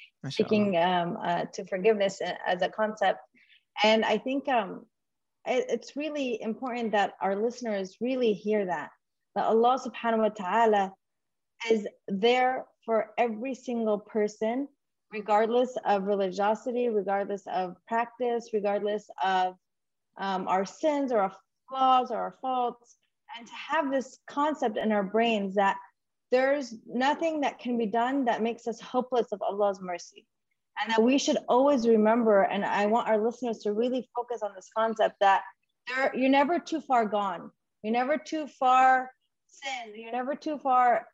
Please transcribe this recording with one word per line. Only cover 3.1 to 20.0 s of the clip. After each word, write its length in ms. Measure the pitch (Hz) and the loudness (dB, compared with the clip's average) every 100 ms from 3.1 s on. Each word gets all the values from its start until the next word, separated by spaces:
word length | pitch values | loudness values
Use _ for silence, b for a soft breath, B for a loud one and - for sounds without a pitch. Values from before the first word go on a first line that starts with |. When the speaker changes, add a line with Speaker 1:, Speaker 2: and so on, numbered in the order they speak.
| - - b b b b - | 0 -8 b b b b 0
Speaker 2:
And 200 | 214 220 - | 4 4 2
I 100 | 214 | 0
think, 320 | 254 277 - | -2 -4 0
um, 380 | 240 185 - - _ _ _ _ _ | 0 -2 -8 -16 _ _ _ _ _
it, 220 | - 254 - | -2 -2 0
it's 280 | 240 - 277 | -4 -6 -8
really 440 | 302 294 254 233 | -6 -4 -4 -4
important 520 | 220 214 262 240 226 | -6 -6 -6 -4 -2
that 200 | 208 190 - | 0 0 -2
our 160 | 190 196 | -4 -2
listeners 600 | 233 233 240 202 185 - | -2 -4 -6 -4 -6 -6
really 320 | 240 262 233 | -4 0 0
hear 320 | 202 208 214 | 0 0 0
that, 260 | 185 160 135 _ _ _ _ | 0 -4 -8 _ _ _ _
that 100 | - | -4
Allah 340 | - 226 240 262 | 2 4 4 2
subhanahu 400 | 254 - 233 226 | -4 -6 -2 0
wa 100 | 214 | 0
ta'ala 640 | 214 180 220 226 202 190 - _ _ _ _ _ - 233 | -2 -2 2 4 4 0 -6 _ _ _ _ _ -6 0
is 160 | 226 202 - - | 0 -2 -12 -6
there 560 | 196 233 254 254 254 - _ - | 0 4 4 2 0 -8 _ -2
for 240 | 220 - - | 0 0 0
every 360 | 240 214 262 | -2 -2 -6
single 440 | 247 - 233 220 202 | -8 -6 -2 0 -2
person, 680 | - 220 208 - 220 254 285 _ _ _ - | -2 -2 -2 -2 -4 -2 -6 _ _ _ -14
regardless 640 | 214 208 208 226 240 247 247 | -8 0 2 4 2 0 -2
of 200 | - 202 | 0 0
religiosity, 840 | 196 202 190 185 202 220 254 240 240 | 0 0 0 0 0 0 -4 -2 0
regardless 540 | 214 196 196 202 196 - | 0 0 -2 -2 -6 -6
of 280 | 180 180 180 - | -4 -4 -8 -6
practice, 600 | 226 240 - 240 233 226 | -4 -4 -4 -2 -2 -2
regardless 560 | 214 202 202 208 208 - - | -2 0 -2 -2 -4 -6 -4
of, 340 | 190 185 185 185 _ _ _ _ | 0 2 0 -4 _ _ _ _